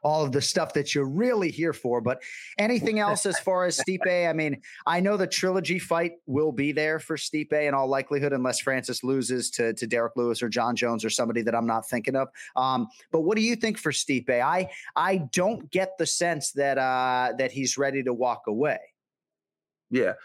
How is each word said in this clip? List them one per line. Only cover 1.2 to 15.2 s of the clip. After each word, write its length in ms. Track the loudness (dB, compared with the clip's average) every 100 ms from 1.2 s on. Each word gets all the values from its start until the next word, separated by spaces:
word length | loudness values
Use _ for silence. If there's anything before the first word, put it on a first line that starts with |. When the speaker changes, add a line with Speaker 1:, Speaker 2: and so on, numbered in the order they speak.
| 2 2 0
Speaker 1:
here 200 | 0 -2
for. 280 | -2 -2 0
But 200 | 0 -2 -6 -14 -8 -2
anything 400 | 2 2 2 2
else 280 | 2 2 0
as 120 | 0
far 260 | 0 2
as 140 | 2 0
Stipe? 500 | -2 0 2 2 2
I 40 |
mean, 280 | 2 0 -4 -8 -4 0
I 100 | 2
know 180 | 2 2
the 120 | 0
trilogy 500 | 0 0 0 0 -4
fight 360 | 0 0 0 -4 -4
will 240 | 0 0
be 220 | 0 0
there 260 | 0 0 -2
for 180 | -4 -6
Stipe 360 | -4 -4 0
in 220 | 2 2
all 120 | 2 2
likelihood, 460 | 0 0 0 2
unless 260 | 2 0 0
Francis 460 | 0 -2 -2 -4
loses 440 | 0 0 0 -2 -2
to, 200 | -2 -2
to 120 | -2 -2
Derek 300 | 0 0 0
Lewis 260 | 0 0
or 60 | -2
John 260 | 0 0
Jones 300 | 0 -2 -2
or 60 | -2
somebody 320 | -2 0 0
that 120 | 0
I'm 120 | 0 0
not 220 | -2 -2
thinking 280 | -4 -2 -2
of. 100 | -2 -8 -6 0
Um, 320 | 2 0 -2 -8 -2
but 80 | 0
what 160 | 2 2
do 60 |
you 100 | 2
think 240 | 2 -2 -2
for 140 | -2
Stipe? 380 | -2 0 0 2
I, 380 | 2 2 2 -2 -10 -6 0
I 220 | 0 0